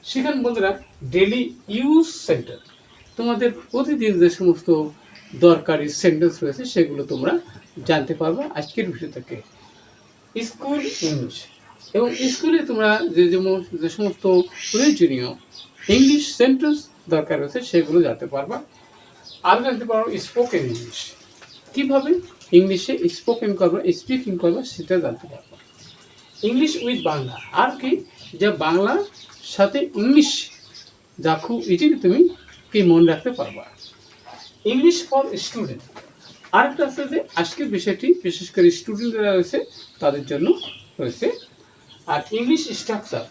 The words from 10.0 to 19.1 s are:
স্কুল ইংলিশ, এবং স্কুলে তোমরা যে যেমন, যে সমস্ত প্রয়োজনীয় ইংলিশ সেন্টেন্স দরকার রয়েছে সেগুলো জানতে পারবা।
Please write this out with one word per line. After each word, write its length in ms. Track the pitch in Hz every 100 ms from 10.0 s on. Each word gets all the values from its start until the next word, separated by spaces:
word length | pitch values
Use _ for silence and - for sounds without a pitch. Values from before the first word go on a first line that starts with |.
| _ _ _ 226 226
স্কুল 320 | - 277 285 262 - 160
ইংলিশ, 300 | 143 113 - - _ - - - 202
এবং 100 | 240 - 254
স্কুলে 260 | - 320 330 269
তোমরা 200 | 220 214 214 339 165
যে 80 | 175
যেমন, 240 | 185 190 190 175 165
যে 80 | 165 -
সমস্ত 260 | 202 - 190 185 180 - -
প্রয়োজনীয় 580 | 214 294 285 170 131 123 - _ - - - - 226
ইংলিশ 280 | 269 294 - -
সেন্টেন্স 380 | 254 262 302 294 - - -
দরকার 220 | 156 151 147
রয়েছে 180 | 143 247 240
সেগুলো 280 | 170 147 165 151
জানতে 200 | 110 -
পারবা। 240 | 160 175 262 - - - - -